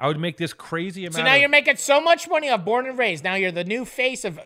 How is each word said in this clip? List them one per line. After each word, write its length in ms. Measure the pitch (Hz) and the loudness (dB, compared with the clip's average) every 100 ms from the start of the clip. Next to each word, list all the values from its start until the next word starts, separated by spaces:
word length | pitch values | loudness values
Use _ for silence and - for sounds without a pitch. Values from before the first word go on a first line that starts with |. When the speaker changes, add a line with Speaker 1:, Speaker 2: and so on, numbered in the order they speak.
Speaker 1:
I 80 | 135 | -2
would 100 | 151 | -2
make 180 | 175 - | -4 -4
this 140 | 165 | -6
crazy 500 | - - 165 180 185 180 | -8 -8 -6 -6 -8 -8
amount 80 | |
Speaker 2:
So 80 | 165 | -2
now 120 | 254 277 | 4 4
Speaker 1:
of 40 | |
Speaker 2:
you're 80 | 285 | 6
making 280 | 294 294 277 | 4 2 0
so 240 | - 277 | 2 4
much 280 | 320 339 - | 4 2 2
money 200 | 330 302 | 0 2
off 140 | 226 | 0
Born 240 | 175 240 262 | 0 -2 -2
and 100 | 254 | -2
Raised. 240 | 233 165 | -2 -2
Now 140 | 175 190 | -2 -2
you're 160 | 190 | -2
the 100 | 175 | -2
new 220 | 175 226 | -4 -4
face 400 | 254 - 254 254 | -4 -2 -2 -2
of 160 | 202 160 | -6 -8